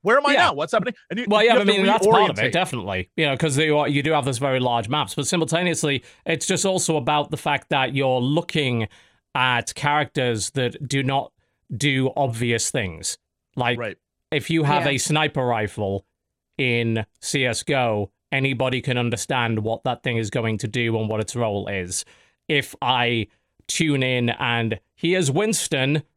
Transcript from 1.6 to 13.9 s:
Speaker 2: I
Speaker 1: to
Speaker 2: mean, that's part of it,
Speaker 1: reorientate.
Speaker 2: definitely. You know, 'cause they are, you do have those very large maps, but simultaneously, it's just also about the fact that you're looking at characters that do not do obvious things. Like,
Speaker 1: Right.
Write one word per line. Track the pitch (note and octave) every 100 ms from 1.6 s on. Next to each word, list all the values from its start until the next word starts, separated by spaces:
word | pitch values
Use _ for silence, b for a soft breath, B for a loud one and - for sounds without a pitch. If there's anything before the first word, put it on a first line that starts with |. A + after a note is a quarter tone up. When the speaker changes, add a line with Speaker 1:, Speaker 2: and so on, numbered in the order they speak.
Speaker 2:
I | G3+
Speaker 1:
to |
Speaker 2:
mean, | G3+ F#3+
that's | A3 F#3+
part | A3+ G#4
of | F#2+
it, |
Speaker 1:
reorientate. | A#2+
Speaker 2:
definitely. | C3+ F#3 B2 F#2+ F#2 F2+ -
You | D#3
know, | C3+
'cause | D#3+ C3+
they | D#3
are, | D3 C#3+
you | C#3+
do | C#3+
have | D3+ C3
those | A#2+
very | C#3 C3
large | B2+ A#2 G#2+
maps, | D3 C3+
but | - C#3
simultaneously, | F3+ D#3 E3 F3+ E3 D3+ C3+ b b -
it's | D#3+ -
just | F#3 G3
also | F#3 - D#3
about | B2 D3+ C#3+
the | D3
fact | D3+ C#3+ -
that | C#3+ C3
you're | C3+ C3+ B2+
looking | B2 D3+ E3+ E3 C3+ A#2+ A2 b b b _ C3+
at | B2+ A#2+ - -
characters | D3 D3+ C#3+ - B2 A2+ -
that | C#3 B2 - B2+
do | C#3
not | C3 C#3 - _ _ _ _ A2
do | C#3+ C3+ C3 -
obvious | C3+ A2+ A#2+ A2+ -
things. | C3+ G2 D#2+ - - _ _ _ -
Like, | A#2+ A#2+
Speaker 1:
Right. | A2+